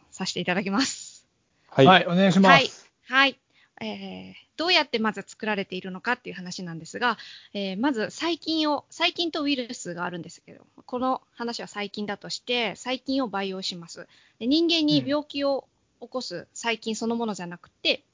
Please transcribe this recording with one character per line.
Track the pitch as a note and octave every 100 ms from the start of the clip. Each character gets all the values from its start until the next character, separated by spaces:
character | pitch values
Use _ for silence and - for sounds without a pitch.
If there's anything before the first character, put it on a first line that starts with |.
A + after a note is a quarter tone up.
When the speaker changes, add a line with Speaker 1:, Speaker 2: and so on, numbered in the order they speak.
| _
Speaker 1:
さ | - F#3+
せ |
て | -
い |
た | F3
だ | F3+
き | G3
ま | G3+
す。 | C4+ - - - _ _ _ _ _
Speaker 2:
は | -
い。 | C#3
Speaker 3:
は | F#3
い、 | F3+
お |
願 | F3 G3
い |
し | F#3
ま | F#3+
す。 |
Speaker 1:
は | F3+
い。 | D#3 - - _ -
は | C4 C#4
い。 | - _ _ _ -
え | A3 G3+ G3 F#3 F#3
ー、 | F#3+ _ -
ど | E4
う |
や | F4
っ | C#4+
て | A3+
ま | A3
ず | G3+ -
作 | - G#3+
ら |
れ | G3+
て | F#3+ F#3
い |
る | F#3+
の | F#3
か | A#3
っ | B3
て | -
い |
う | F3+
話 | F3+ F3+
な | F3+
ん | E3
で | E3
す | -
が、 | A#3+ G#3+ - - -
え | G3+ G3
ー、 | F#3+
ま | C#4+
ず | A3+ G3+
細 | - E4 E4+
菌 | D4+ D#4+ D4+
を、 | C#4+ -
細 | - F4
菌 | E4+ E4+
と | E4
ウ | C#4+
イ | C4
ル | A#3
ス | B3 F3+
が | F3
あ | F3
る | F3
ん |
で | E3+
す | -
け | -
ど、 | - - -
こ | - B3
の | C4 C4 -
話 | - A#3+ A3+
は | F3+
細 | G#3 G3+
菌 | - G#3
だ | G3+
と | E3+
し | -
て、 | - A#3+ G#3+
細 | E3+ B3 B3+
菌 | - C4+
を | A#3+
培 | G3 G3
養 | F#3+
し | F#3 F3+
ま | E3
す。 | F3 - _ _ -
で、 | A#3
人 | D#4 E4+
間 | E4
に | D4+ D4 B3+
病 | D4
気 | C#4+ C#4+
を | C#4 C4+ - _ _ _
起 | A#3+
こ | B3+
す | - E3+ C#3
細 | - A#3 A3
菌 | A3+ G#3+
そ | A3+
の |
も | A#3 A3+
の |
じ | F#3+
ゃ | F3
な | F3
く | -
て、 | _ E4 A3
Speaker 3:
う |
ん。 | _